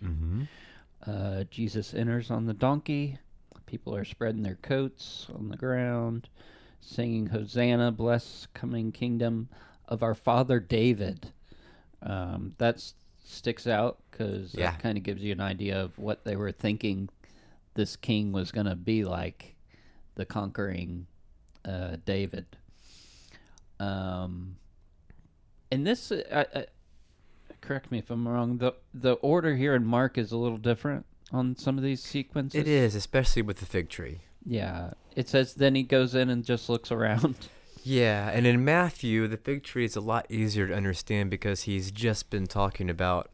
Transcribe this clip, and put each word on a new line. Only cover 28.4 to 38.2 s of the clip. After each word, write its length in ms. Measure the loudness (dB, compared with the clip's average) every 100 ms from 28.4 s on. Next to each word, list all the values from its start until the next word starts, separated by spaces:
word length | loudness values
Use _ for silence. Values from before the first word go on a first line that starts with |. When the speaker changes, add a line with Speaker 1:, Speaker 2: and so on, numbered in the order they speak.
| 0 2
Speaker 2:
the, 160 | 0 -2 -10
the 200 | 0 2
order 420 | 4 4 4 4 4
here 200 | 4 4
in 100 | 4
Mark 320 | 4 4 2
is 140 | -2
a 60 | 0
little 200 | -2 0
different 480 | 2 2 0 -4 -8 -20 -6
on 240 | -2 0 0
some 220 | -2 0
of 60 |
these 200 | 0 -2
sequences. 560 | -4 -6 -4 -4 -2 0
Speaker 1:
It 80 | 4
is, 280 | 4 4 2
especially 460 | 0 4 6 6
with 180 | 4 -2
the 60 | -2
fig 240 | -2 -2
tree. 300 | -6 -10 -10 -16 -14 -4
Speaker 2:
Yeah. 460 | -2 -2 -6 -8 -12 -8 -6
It 120 | 2
says, 280 | 4 2 4
"Then 180 | 4 6
he 80 |
goes 300 | 4 4 4
in 160 | 2 2
and 140 | 0 0
just 240 | -2 0
looks 220 | -2 0
around." 440 | 0 2 4 2 0
<laughs> 60 | -12 -20 -20 -10 0
Speaker 1:
Yeah, 440 | 4 4 4